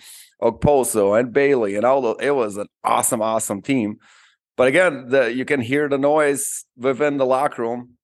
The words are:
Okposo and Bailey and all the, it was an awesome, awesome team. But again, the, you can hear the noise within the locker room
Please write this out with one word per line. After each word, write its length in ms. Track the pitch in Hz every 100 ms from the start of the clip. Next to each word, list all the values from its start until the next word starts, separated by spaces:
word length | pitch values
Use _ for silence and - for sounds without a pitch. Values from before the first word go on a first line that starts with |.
| - - - _
Okposo 760 | 117 113 151 143 123 110 98 107
and 140 | 127
Bailey 440 | 139 143 131 104 104
and 100 | 120
all 160 | 135
the, 140 | 117 -
it 160 | 131
was 260 | 143 107 98
an 100 | - _
awesome, 380 | - 117 - 120
awesome 400 | 110 113 - 101
team. 360 | 117 135 104 104 _ _ _ _ _ -
But 100 | 127
again, 420 | 156 180 135 120
the, 240 | 139 117
you 120 | 127 127
can 160 | 143
hear 260 | 113 143 147
the 100 | 139
noise 680 | 143 156 147 139 - - - -
within 420 | 127 127 147 143
the 80 | 127
locker 360 | 131 143 -
room 300 | 117 123 123 _